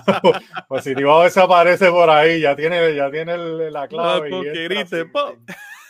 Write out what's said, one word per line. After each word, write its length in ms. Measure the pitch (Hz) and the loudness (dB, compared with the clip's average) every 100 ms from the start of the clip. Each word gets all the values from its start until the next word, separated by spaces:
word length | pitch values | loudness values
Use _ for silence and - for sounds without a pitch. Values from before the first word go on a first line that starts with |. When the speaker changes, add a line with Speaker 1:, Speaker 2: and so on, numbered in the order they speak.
| - | -2
Speaker 1:
<laughs> 640 | 190 190 190 - - - | 0 2 0 -4 -16 -10
Positivo 420 | 135 143 135 139 156 | -8 -6 -2 2 4
a 40 | 175 | 4
veces 180 | 196 | 4
aparece 460 | 180 180 170 175 185 | 4 4 4 4 2
por 180 | 175 170 | 4 4
ahí. 300 | 151 160 165 | 4 4 2
Ya 160 | 147 139 | 0 -2
tiene, 400 | 156 175 165 147 | -2 0 -2 -2
ya 160 | 139 | -4
tiene 220 | 151 165 | -6 -8
el, 400 | 175 170 160 160 | -8 -8 -8 -8
la 160 | 147 139 | -8 -10
clave 320 | 156 170 180 | -6 -4 -4
Speaker 2:
No, 60 | 147 | -4
Speaker 1:
y 40 | 185 147 | -8 -8
Speaker 2:
porque 180 | 160 | -8
Speaker 1:
entra 0 | 165 202 | -6 -8
Speaker 2:
grite, 180 | 180 175 | -6 -8
Speaker 1:
así. 80 | 165 | -8
Speaker 2:
Pop. 240 | 285 285 117 117 185 831 - - | -6 -8 -10 -20 -20 -20 -20 -20